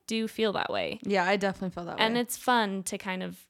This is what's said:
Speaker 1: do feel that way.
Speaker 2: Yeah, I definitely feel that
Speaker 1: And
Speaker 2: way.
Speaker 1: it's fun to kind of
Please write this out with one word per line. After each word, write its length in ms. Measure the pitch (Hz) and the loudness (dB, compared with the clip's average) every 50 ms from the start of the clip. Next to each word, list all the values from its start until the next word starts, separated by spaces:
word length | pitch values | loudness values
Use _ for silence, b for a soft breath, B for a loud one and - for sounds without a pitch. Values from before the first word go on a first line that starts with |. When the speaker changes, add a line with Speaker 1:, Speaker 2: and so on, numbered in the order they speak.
| _ - | _ -2
Speaker 1:
do 180 | 226 226 220 | -2 0 0
feel 260 | - - - 220 214 185 | -2 0 0 0 2 2
that 160 | - - - - | 0 0 0 0
way. 260 | 98 87 73 - - - | -2 -2 -2 -4 -6 -2
Speaker 2:
Yeah, 220 | 196 202 190 175 | 0 2 4 4
I 120 | 185 202 | 4 4
definitely 340 | 202 202 196 180 - 190 180 | 2 2 0 0 -2 -4 -6
feel 140 | - 175 175 | -6 -6 -8
that 160 | 170 - - | -4 0 2
Speaker 1:
And 140 | 220 220 233 | 2 2 2
Speaker 2:
way. 60 | 240 | 0
Speaker 1:
it's 160 | 240 - - | 0 -2 -4
fun 460 | - - 254 247 233 214 196 196 190 185 | -4 2 4 4 4 4 2 0 -4 -4
to 140 | - 208 190 | -6 -8 -6
kind 240 | - 196 185 185 185 | -4 -4 -4 -4 -6
of 160 | 180 180 - - | -8 -10 -12 -16